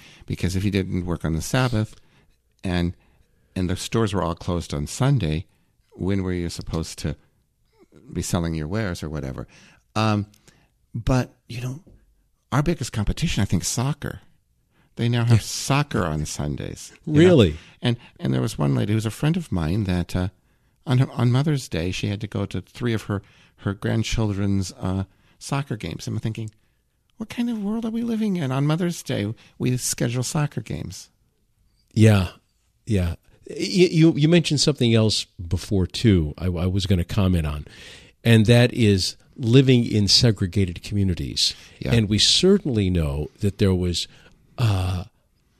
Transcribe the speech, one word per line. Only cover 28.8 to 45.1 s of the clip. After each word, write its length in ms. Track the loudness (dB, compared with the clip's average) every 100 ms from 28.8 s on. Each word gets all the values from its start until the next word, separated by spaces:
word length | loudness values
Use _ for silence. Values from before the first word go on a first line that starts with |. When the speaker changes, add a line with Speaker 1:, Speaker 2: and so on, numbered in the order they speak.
| -2 -4
Speaker 1:
Day, 320 | -6 -4 -4 -6 _ -4
we 180 | -2 -2
schedule 460 | -4 -2 -2 -2
soccer 380 | -2 -2 -2 -4
games." 500 | -8 -8 -10 -14 -20 _ _ _ _ _ _ _ _
Speaker 2:
Yeah, 360 | 6 6 6 2 -6 _ _ _ _ -4
yeah. 300 | -2 -2 -4 _ _ -14
Y-, 80 | -8 -2 4 4
you, 220 | 6 4 6
you 120 | 4
mentioned 320 | 4 4 2
something 340 | 2 2 2
else 300 | 4 2 0
before, 600 | -6 -12 -6 -6 -2 0 0
too, 480 | 2 4 4 2 -4
I, 80 | -4
I 200 | -2 -2
was 200 | -2 0
gonna 180 | 0
comment 420 | 0 0 2 2 0
on, 200 | -6 -10 -18 -20 -20 -20 _
and 220 | 4 6 8
that 260 | 6 4
is 440 | 4 4 4 0 -6 _ -6
living 480 | 4 6 8 6
in 240 | 4 2 4
segregated 760 | 4 4 2 0 0 -2 -4
communities. 720 | -6 -2 0 -2 -4 -4 -4 -4 -14 -8
Speaker 1:
Yeah. 120 | 0
Speaker 2:
And 140 | 2 2
we 100 | 2
certainly 720 | 4 4 4 4 2 2 2
know 380 | 2 0 -2 -6 -4
that 180 | -4 2
there 160 | 2
was, 340 | 2 0 -2 -6 -14 -20 _ _ -2
uh, 460 | 0 0 -2 -4 -8